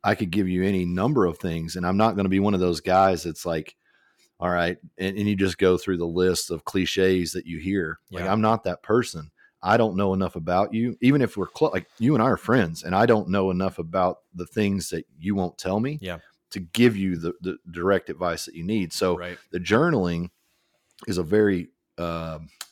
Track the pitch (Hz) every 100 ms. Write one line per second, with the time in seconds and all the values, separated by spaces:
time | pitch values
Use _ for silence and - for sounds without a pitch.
0 | 101 107 95 98 92 90 95 95 90 90
1 | 113 143 90 80 92 82 82 90 87 95
2 | 113 101 95 95 101 95 90 80 - 92
3 | 95 87 85 78 87 82 80 - _ _
4 | _ _ _ _ 87 87 87 90 - -
5 | 95 98 104 98 95 - 92 90 - 90
6 | 85 85 92 85 - 82 - 98 90 -
7 | 95 92 85 90 - 80 87 98 80 82
8 | _ 90 90 107 110 113 92 87 - 117
9 | 117 82 78 _ _ _ 90 117 110 92
10 | 98 95 92 90 82 87 104 110 120 110
11 | 123 143 117 - 90 - 156 95 - -
12 | 117 143 123 107 - 127 87 80 87 92
13 | 117 110 92 98 95 90 95 - 82 95
14 | 92 - _ 90 87 - 101 98 - 85
15 | - - 90 98 90 - 92 101 127 151
16 | 95 85 - _ _ 98 85 - 120 101
17 | 95 87 85 - 90 - 87 85 90 98
18 | - 80 90 80 - 82 85 110 87 -
19 | 92 87 87 90 _ 90 87 110 170 139
20 | 87 85 87 - _ _ _ _ _ _
21 | - 90 80 104 104 92 80 _ _ -
22 | 85 82 80 80 78 _ -